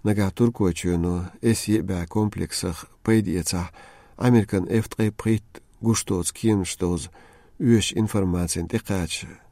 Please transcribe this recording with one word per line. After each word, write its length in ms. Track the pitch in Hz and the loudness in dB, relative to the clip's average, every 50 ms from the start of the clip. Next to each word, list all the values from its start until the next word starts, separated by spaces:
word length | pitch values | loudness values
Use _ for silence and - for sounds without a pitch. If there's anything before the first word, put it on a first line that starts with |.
нага 280 | - 107 104 104 101 95 | 0 0 2 2 0 0
Туркуя 420 | - - 120 117 117 - 104 90 | 2 2 2 2 2 2 0 0
чуяну 540 | 82 - - 90 87 85 85 87 87 87 87 92 - - | 0 0 -2 0 0 2 0 0 -2 -4 -6 -8 -10 -2
эси 400 | - 117 110 - - 104 107 110 | 0 0 0 0 0 0 0 0
ба 240 | 80 95 95 87 87 - | 0 -2 -4 -4 -6 -2
комплексах 800 | - 107 107 104 - 92 90 - - - - 92 85 - - _ _ _ _ | 0 0 0 0 -2 -4 -6 -6 -6 -4 -4 -4 -6 -6 -12 _ _ _ _
пейд 220 | - 113 110 104 | 2 4 4 4
еца 440 | - 87 90 85 - - 87 85 - - - - - - - - - - | 2 -2 -2 -2 -2 -4 -4 -4 -6 -10 -20 -20 -20 -20 -20 -20 -20 -8
Американ 500 | - - 127 120 113 101 - - 98 90 | 0 2 4 4 4 4 2 -2 -2 0
эфтэ 460 | - 101 113 110 - - - 110 104 | 0 0 0 0 -2 -2 -2 -2 -2
прит 320 | 104 - - 113 110 107 - - _ - _ _ _ _ | -2 -2 -2 0 0 0 -2 -10 _ -20 _ _ _ _
гуштоц 520 | - 113 113 - - - 101 90 85 - | 0 0 0 0 0 -2 -2 -2 -2 -4
киемш 440 | - - - 113 107 98 92 - - | -6 -2 0 2 2 2 0 -4 -4
доз 340 | - 92 87 87 82 - - - - - - - - _ - - - | -2 -2 -2 -2 -2 -4 -10 -16 -20 -20 -20 -20 -20 _ -20 -8 -2
үеш 340 | - 123 117 107 98 - | 4 4 6 6 4 2
информациян 720 | - - 110 107 - 104 95 90 87 87 87 87 - 90 85 | 0 0 -2 0 0 0 0 0 0 0 -2 -2 -2 -4 -4
текач 580 | 82 - 110 - - 101 92 87 80 - - - 80 - - _ - | -4 -4 -4 -4 -2 -4 -4 -2 -4 -6 -10 -10 -14 -18 -20 _ -20